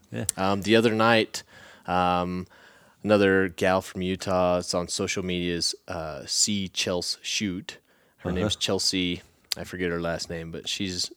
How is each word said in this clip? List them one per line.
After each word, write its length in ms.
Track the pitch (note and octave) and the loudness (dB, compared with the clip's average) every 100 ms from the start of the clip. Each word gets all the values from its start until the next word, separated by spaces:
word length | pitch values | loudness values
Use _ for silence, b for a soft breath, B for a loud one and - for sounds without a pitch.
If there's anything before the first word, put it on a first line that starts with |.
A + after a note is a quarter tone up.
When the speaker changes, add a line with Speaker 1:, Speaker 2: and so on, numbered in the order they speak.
| - | -12
Speaker 1:
Yeah. 140 | A#2 A2+ - | -8 -4 0
Speaker 2:
Um, 240 | F#2+ G2+ | 0 2
the 140 | F#2+ A2+ | 4 6
other 180 | A2+ | 6
night, 500 | A2 A2+ A2+ G#2+ - - b b b - | 4 6 6 4 -4 -14 b b b -2
um, 580 | F2+ F2+ F2+ F2+ F2+ F2+ b b b b b | 2 2 2 0 -4 -8 b b b b b
another 460 | G2+ G#2 G2 F#2+ F#2+ | 4 6 6 4 2
gal 320 | F2 F#2+ F#2+ | 0 2 2
from 200 | - G2 | 0 -6
Utah, 580 | F#2 F#2 - F#2 F2+ F2+ | -4 -4 0 2 2 0
it's 140 | F2 | 0
on 140 | F2+ E2+ | -4 -2
social 360 | - F#2+ - | -4 -4 -4
medias, 520 | F#2 F2+ F2 E2+ - - - | -2 -2 -2 -2 -4 -6 -10
uh, 360 | F2 D#2+ C#2+ - | -8 -8 -10 -4
C 420 | - - G2+ F#2+ | -2 0 -2 -4
Chels 500 | - G#2+ F2+ - - | -4 -2 -2 -4 -6
Shoot. 560 | - - G#2 F2+ - - _ _ _ _ | -4 -2 -2 -4 -8 -16 _ _ _ _
Her 120 | F2+ | -4
Speaker 1:
Uh-huh. 100 | F2+ | -2
Speaker 2:
name's 160 | G#2 - | -2 -2
Chelsea. 640 | - F#2+ - F#2+ F2+ F2 - _ - - | -2 0 0 0 0 -2 -8 _ -10 -8
I 60 | |
forget 260 | - F2+ F2+ | -8 -4 -2
her 100 | E2+ | -2
last 280 | E2+ E2 - | -2 -4 -6
name, 220 | E2+ E2 | -10 -10
but 180 | E2 - | -10 -8
she's, 420 | - G2 F2 - | -6 -4 -4 -6